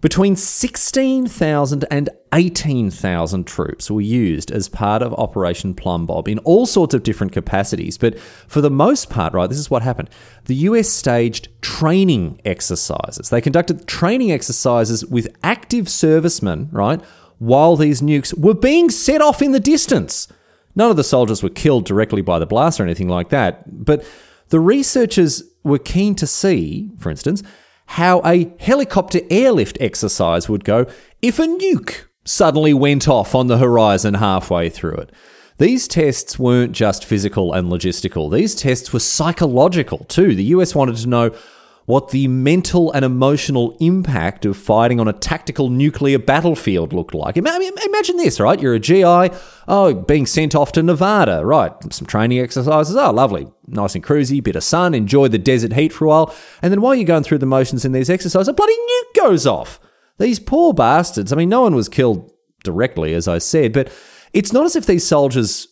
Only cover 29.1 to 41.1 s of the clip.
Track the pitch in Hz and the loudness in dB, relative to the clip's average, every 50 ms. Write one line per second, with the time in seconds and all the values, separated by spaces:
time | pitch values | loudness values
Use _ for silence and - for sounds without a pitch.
29.1 | - 180 - - 175 196 254 269 240 165 107 - - - 139 107 - - - 104 | -2 -2 -2 0 0 2 4 4 4 2 0 -2 -4 -4 -4 -4 -4 -2 -4 -4
30.1 | - - 98 85 85 87 90 - 110 101 - - 104 113 123 120 - - - _ | -2 0 0 0 0 0 0 -2 -4 -4 -2 0 0 0 0 -2 -6 -20 -20 _
31.1 | _ _ - 240 233 - 320 320 330 370 381 392 349 - - - - - - _ | _ _ -4 -2 0 0 -2 -2 -2 -2 0 0 -2 -2 -2 -6 -12 -14 -16 _
32.1 | _ _ _ - - - 202 160 139 151 156 156 147 135 135 143 143 139 - 156 | _ _ _ -4 -2 0 2 2 2 2 2 4 4 4 4 2 2 0 2 2
33.1 | 139 120 98 - - 127 127 123 120 117 127 123 120 117 110 107 101 95 - 107 | 2 2 2 0 0 0 2 2 2 4 4 4 4 4 4 4 4 2 2 0
34.1 | 101 98 107 101 95 92 90 - 95 87 85 85 85 - - 82 76 - 82 - | 0 0 0 0 0 -2 -2 -2 -2 -2 -2 -4 -6 -6 -8 -8 -8 -8 -12 -14
35.1 | _ _ _ - - - - _ _ _ 143 185 247 262 - - - 170 156 147 | _ _ _ -20 -20 -20 -20 _ _ _ 2 2 2 0 -2 -2 -2 0 0 0
36.1 | 131 - - - - - 131 123 123 123 123 113 - - 117 104 95 - - - | 0 -2 -6 -8 -6 -2 0 2 2 2 2 0 -2 -2 0 0 0 -2 -4 -2
37.1 | 117 104 98 104 - - 95 87 73 92 90 87 90 87 - 92 87 - - 92 | -2 -2 -2 -2 -2 -2 -2 -2 -2 -2 -2 -2 -4 -2 -2 -4 -4 -4 -6 -6
38.1 | - 90 78 76 82 117 190 220 - - - 139 127 123 - - - 120 - - | -4 -4 -4 -2 0 0 0 0 -2 -4 -2 -2 -2 -2 -4 -6 -4 -4 -2 -2
39.1 | - - - 165 170 - 180 147 123 123 139 175 180 175 143 - - - - _ | -2 -2 -2 -2 0 0 0 0 4 4 4 4 4 0 -2 -2 -6 -10 -8 _
40.1 | - - 180 202 113 92 95 110 165 180 185 170 - 151 135 127 117 110 113 120 | 0 2 4 4 4 2 2 2 2 2 2 2 0 0 0 0 0 -4 -4 -2